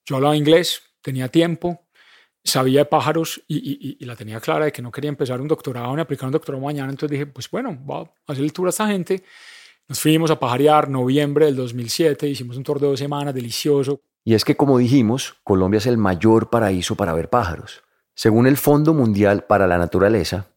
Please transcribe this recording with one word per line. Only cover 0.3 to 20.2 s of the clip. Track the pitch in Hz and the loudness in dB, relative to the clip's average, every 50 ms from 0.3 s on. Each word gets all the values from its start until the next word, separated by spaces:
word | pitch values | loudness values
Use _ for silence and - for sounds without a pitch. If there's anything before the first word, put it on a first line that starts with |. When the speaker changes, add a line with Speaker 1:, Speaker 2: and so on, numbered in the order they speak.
| 151 | 2
Speaker 1:
inglés, | 151 147 151 160 170 170 - - - _ _ _ _ | 2 4 4 4 4 4 0 -6 -8 _ _ _ _
tenía | - 139 135 131 127 127 | -12 -8 -8 -6 -6 0
tiempo, | - 165 165 170 165 - - 175 170 - _ _ _ _ _ _ _ _ _ _ _ _ | 2 2 2 2 0 -4 -6 -6 -6 -8 _ _ _ _ _ _ _ _ _ _ _ _
sabía | - - - 135 131 131 131 143 | -6 -2 0 0 2 4 4 4
de | 147 | 4
pájaros | - - 151 120 151 156 165 160 - - - _ - | 4 2 0 0 0 -2 -2 -4 -6 -8 -12 _ -8
y, | 156 | -8
y, | 143 - 143 143 - | -8 -6 -8 -10 -10
y, | 185 180 - - | -12 -14 -14 -14
y | - | -14
la | 120 120 | -14 -14
tenía | - 107 107 110 113 | -14 -14 -14 -12 -8
clara | - - 160 151 151 | -4 -2 -2 -2 -2
de | 151 | -4
que | - - | -4 -8
no | 120 120 | -10 -12
quería | - - 139 147 | -10 -8 -8 -8
empezar | 143 - 143 123 127 123 | -6 -6 -6 -6 -6 -6
un | 135 151 | -4 -4
doctorado | 156 - - 139 123 120 120 123 139 | -4 -4 -4 -8 -10 -8 -6 -6 -4
ni | 156 | -6
aplicar | - - 139 - 131 | -4 -6 -6 -6 -4
un | 131 | -4
doctorado | 139 156 - - 139 131 135 | -4 -4 -4 -6 -10 -8 -8
mañana. | 143 151 143 135 135 | -8 -8 -8 -8 -8
Entonces | 139 127 156 147 | -8 -8 -6 -6
dije, | 147 135 147 | -6 -6 -8
"Pues | 143 139 - - - | -8 -12 -16 -12 -10
bueno, | - 214 262 247 165 127 | -8 -8 -8 -8 -12 -12
voy | 135 139 143 160 170 | -12 -12 -12 -12 -12
a | - _ _ _ - | -14 _ _ _ -10
hacer | 143 127 143 | -6 -6 -6
el | 151 | -6
tour | 147 - 185 180 | -4 -4 -4 -4
a | |
esta | 170 - 214 | -2 -2 -2
gente". | 214 208 190 165 - 190 185 - _ - - - - - - - - _ _ _ - | -2 -2 -2 -4 -4 -6 -6 -8 _ -20 -20 -20 -20 -20 -20 -20 -20 _ _ _ -14
Nos | 131 - | -8 -2
fuimos | - 151 156 160 165 160 | 0 2 2 2 2 0
a | 160 - | 0 0
pajarear, | 139 120 120 127 143 151 151 151 147 139 | -2 -2 0 2 4 4 6 4 4 2
noviembre | 135 131 123 127 135 147 147 143 143 147 156 | -2 -2 0 0 0 0 0 0 2 2 2
del | 151 135 | 2 2
dos | 127 127 120 117 | -2 -4 -6 -8
mil | 123 120 117 | -8 -8 -6
siete, | - - 170 156 143 - 151 147 | -2 0 0 0 0 -2 -4 -6
hicimos | 139 - 123 120 120 | -6 -6 -10 -10 -12
un | 131 131 | -10 -6
tour | - 147 139 | -6 -4 -2
de | 143 | 0
dos | 143 139 123 | 0 0 -2
semanas, | 143 143 147 143 143 143 131 | -4 -4 -6 -4 -6 -6 -6
delicioso. | 131 120 117 110 - - 151 143 139 135 135 143 - _ _ _ _ - | -6 -8 -8 -8 -4 0 0 2 2 0 -2 -4 -6 _ _ _ _ 0
Speaker 2:
Y | 113 110 | 2 2
es | 104 - | 4 4
que, | - 143 | 2 2
como | - 147 143 135 123 | 2 4 4 4 4
dijimos, | 123 117 131 143 117 104 120 135 - - - _ - | 4 4 4 4 4 4 2 -2 -4 -8 -14 _ -2
Colombia | - 101 92 92 95 101 107 | 0 2 2 2 2 2 2
es | 101 | 2
el | 123 123 113 | 0 0 2
mayor | 104 95 92 80 107 110 110 113 110 - | 2 0 2 2 4 4 4 4 4 2
paraíso | - 117 110 101 95 90 90 - 110 | 0 0 2 0 0 -2 -2 -4 -4
para | - 101 87 80 | -2 -2 -2 -2
ver | 82 78 - | -2 -2 0
pájaros. | - 123 107 87 80 78 - - - - _ _ _ _ _ _ _ | 0 0 0 -2 -6 -10 -12 -16 -20 -20 _ _ _ _ _ _ _
Según | - - 113 107 117 120 | -2 2 4 4 6 6
el | 131 143 | 4 4
Fondo | 135 - 143 147 147 151 156 160 | 2 2 2 4 4 4 2 2
Mundial | 151 123 110 104 101 104 98 104 95 - | 2 2 2 2 4 4 4 2 2 2
para | - 107 98 98 90 | 2 2 4 4 4
la | 87 87 | 2 2
Naturaleza, | 87 85 - 92 95 101 113 104 | 0 0 2 2 2 4 4 2